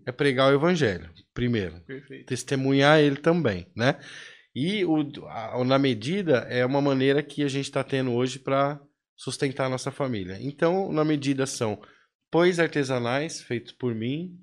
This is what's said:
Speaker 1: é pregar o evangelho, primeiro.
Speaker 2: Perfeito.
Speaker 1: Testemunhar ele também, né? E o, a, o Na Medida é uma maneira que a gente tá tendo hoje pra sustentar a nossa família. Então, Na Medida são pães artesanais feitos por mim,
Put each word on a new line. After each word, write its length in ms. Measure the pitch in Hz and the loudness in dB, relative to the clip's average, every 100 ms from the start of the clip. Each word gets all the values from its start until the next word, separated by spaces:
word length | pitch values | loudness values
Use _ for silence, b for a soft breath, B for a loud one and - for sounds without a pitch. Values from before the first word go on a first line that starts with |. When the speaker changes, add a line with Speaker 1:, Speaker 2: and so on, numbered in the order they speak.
| - | -12
Speaker 1:
é 60 | |
pregar 400 | - 143 127 135 | -2 0 4 4
o 40 | 139 | 6
evangelho, 540 | 165 175 123 87 80 - _ | 4 2 2 0 -8 -20 _
primeiro. 480 | - 120 117 90 85 | -4 0 0 -2 -8
Speaker 2:
Perfeito. 440 | - 135 - 135 - | -16 -16 -16 -18 -8
Speaker 1:
Testemunhar 720 | 127 - 135 131 139 143 156 | -8 -4 -2 2 4 6 8
ele 180 | 147 139 | 6 4
também, 500 | 165 175 131 92 87 - | 2 2 2 -2 -8 -2
né? 240 | 123 - B B B B B 117 | 0 0 B B B B B -6
E 300 | 165 208 175 | -4 -2 0
o, 140 | 156 143 - - | 0 0 -6 -12
a, 300 | 113 110 120 | -10 -8 -2
o 60 | 127 | 2
Na 120 | 135 | 4
Medida 600 | 139 110 120 196 170 123 - | 4 0 -2 -4 2 2 2
é 160 | 123 127 | -2 0
uma 160 | 139 | 2
maneira 400 | 139 135 135 139 | 2 2 2 2
que 200 | 143 - | -2 -4
a 40 | 143 | -2
gente 200 | 139 135 | -2 -4
tá 120 | 139 | -4
tendo 280 | 131 135 131 | -2 -2 0
hoje 260 | 120 131 131 | 0 -2 -4
pra 400 | - 135 139 147 - _ _ _ | -2 0 0 -4 -14 _ _ _
sustentar 480 | - - 143 127 131 | -12 -4 -4 -2 -4
a 40 | |
nossa 220 | 127 143 | -4 -6
família. 460 | - 135 110 90 95 | -6 -4 -4 -6 -10
Então, 500 | 131 147 170 185 196 | -10 -2 0 0 -2
Na 100 | 151 | 0
Medida 420 | 156 151 131 135 127 | 0 0 0 -2 -2
são 360 | - 110 101 B B B _ _ | -2 -4 -4 B B B _ _
pães 260 | 160 175 170 | 2 4 4
artesanais 840 | 160 151 131 127 117 135 160 - | 0 0 -2 -2 0 -2 -4 -8
feitos 320 | - 117 - | -6 -8 -8
por 200 | - 127 | -6 -4
mim, 460 | 110 117 147 180 175 | -4 -4 -6 -8 -12